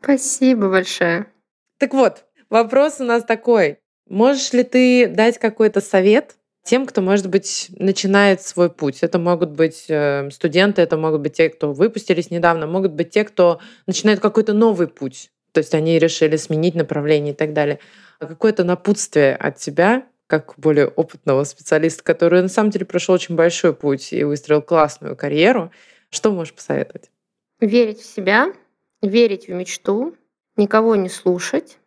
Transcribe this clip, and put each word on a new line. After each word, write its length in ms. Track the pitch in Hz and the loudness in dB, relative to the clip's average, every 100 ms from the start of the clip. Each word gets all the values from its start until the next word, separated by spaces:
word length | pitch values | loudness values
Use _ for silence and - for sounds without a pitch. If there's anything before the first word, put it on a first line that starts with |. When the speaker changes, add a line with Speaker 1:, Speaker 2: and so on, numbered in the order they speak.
Speaker 1:
Спасибо 680 | - 269 - - 262 240 196 | 0 0 -2 0 2 2 2
большое. 580 | 185 185 - 170 170 208 _ _ _ _ _ | 0 -2 -2 -2 -2 -6 _ _ _ _ _
Speaker 2:
Так 140 | - | -4
вот, 320 | 269 226 - _ _ _ | 2 0 0 _ _ _
вопрос 460 | 220 226 262 302 294 | 0 2 2 2 0
у 40 | |
нас 200 | 247 233 | -2 -2
такой. 560 | 233 226 240 226 156 - _ _ _ | -2 -4 0 2 0 -4 _ _ _
Можешь 440 | 190 240 277 262 | 2 2 2 0
ли 100 | 247 | -2
ты 440 | 247 247 254 247 226 | 2 2 4 4 2
дать 300 | 175 226 233 | 2 0 0
какой-то 440 | 220 220 220 196 | -4 0 0 0
совет 540 | 190 190 190 226 - _ _ _ | 0 2 4 2 0 _ _ _
тем, 220 | - 247 262 | -2 -2 0
кто, 160 | - | -4
может 260 | 185 202 190 | 0 -2 0
быть, 380 | 190 - - - 180 | -4 -4 -10 -12 -4
начинает 640 | 190 190 190 202 202 185 | -4 -2 0 2 4 2
свой 280 | - - 175 | -4 -2 -2
путь? 300 | 170 143 135 | 0 -6 -4
Это 180 | 165 180 | -4 -2
могут 320 | 170 170 160 | -2 -2 -2
быть, 340 | 147 160 160 - | 0 -2 -2 -6
э, 400 | 151 147 139 139 | -2 0 -2 -6
студенты, 500 | - 165 160 202 202 | -6 -2 2 2 2
это 160 | 165 160 | 0 0
могут 240 | 160 156 | -2 -2
быть 120 | 147 | -4
те, 160 | 151 160 | 0 -2
кто 240 | - 147 | 0 -6
выпустились 580 | 139 214 226 - 151 165 | 0 -2 -2 -4 -4 -2
недавно, 360 | 170 170 165 156 | 0 0 0 -2
могут 240 | 180 190 | -2 -2
быть 160 | 147 170 | -4 -2
те, 140 | 208 | -2
кто 360 | 208 - 175 165 - - - | -2 2 2 2 -8 -16 -8
начинает 340 | 185 214 208 | -2 0 2
какой-то 340 | 208 214 214 | 0 0 0
новый 340 | 208 226 185 165 | 2 2 2 -4
путь. 440 | _ 135 - - _ _ | _ -12 -12 -20 _ _
То 80 | - | -2
есть 140 | 156 | 0
они 240 | 156 160 165 | -2 2 2
решили 360 | 160 - 156 156 | 2 2 0 0
сменить 380 | - 156 175 165 | -2 -2 -2 -2
направление 580 | 151 147 147 151 147 | -4 -4 0 0 -2
и 20 | 143 | -6
так 180 | 156 | -4
далее. 260 | 151 147 143 - _ _ _ | -2 -2 -4 -12 _ _ _
А 60 | 175 | -18
какое-то 360 | 165 220 214 | -2 -2 0
напутствие 720 | 175 180 - 208 - 151 139 - | -2 -2 -2 -2 -2 2 2 0
от 220 | 147 135 | -6 -6
тебя, 460 | - 143 185 254 - _ _ | -6 0 2 0 -4 _ _
как 260 | 156 - - | -4 -4 -4
более 300 | 156 147 143 | 0 2 0
опытного 560 | - 165 - - 135 143 | -2 -6 -6 -2 -2 -2
специалиста, 580 | - - 156 160 160 | -10 -2 0 0 -2
который 380 | - - 170 180 | -4 0 2 2
на 80 | 185 | 2
самом 200 | 190 214 | 0 0
деле 160 | 202 190 | -2 -4
прошёл 300 | 180 - 180 | -6 0 -2
очень 200 | - 170 | 0 0
большой 380 | 170 170 170 | 0 2 -2
путь 380 | - 147 135 - | 0 -4 -4 -6
и 100 | 120 | -6
выстроил 380 | 147 147 - 151 | -4 -6 -2 -2
классную 540 | 147 165 151 - 151 - | 2 0 0 -2 -14 -10
карьеру, 560 | 143 147 185 254 - _ _ _ _ | -6 0 2 2 -4 _ _ _ _
что 220 | - 220 | -4 -2
можешь 220 | 190 160 | -2 -8
посоветовать? 560 | _ - - - - _ _ _ _ _ _ | _ -8 -6 -6 -12 _ _ _ _ _ _
Speaker 1:
Верить 400 | 220 233 226 214 | 0 2 0 -4
в 40 | - | -14
себя, 460 | - 190 214 311 - _ _ _ _ | -6 0 0 0 -6 _ _ _ _
верить 460 | 202 220 233 190 - | 0 2 2 0 -8
в 40 | |
мечту, 640 | 180 185 - - 202 302 - _ _ _ - | -10 -10 -8 -4 -4 -4 -10 _ _ _ -2
никого 380 | 202 214 226 214 | 0 2 2 0
не 100 | 185 | -2
слушать 680 | - 185 180 - 285 - _ | -4 -2 -2 -4 -6 -6 _